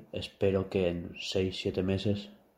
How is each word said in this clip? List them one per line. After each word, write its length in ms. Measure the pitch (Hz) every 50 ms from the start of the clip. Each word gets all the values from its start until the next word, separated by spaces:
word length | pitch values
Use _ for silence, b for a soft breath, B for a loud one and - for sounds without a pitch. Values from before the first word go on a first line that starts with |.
| - - -
espero 580 | 104 104 - - - 104 98 95 98 95 -
que 180 | - 98 92 87
en 240 | 87 85 87 90 87 -
seis, 380 | - - - 98 95 95 92 -
siete 220 | - 101 92 101 92
meses 460 | 92 95 95 - 104 101 101 - - - - _ _ _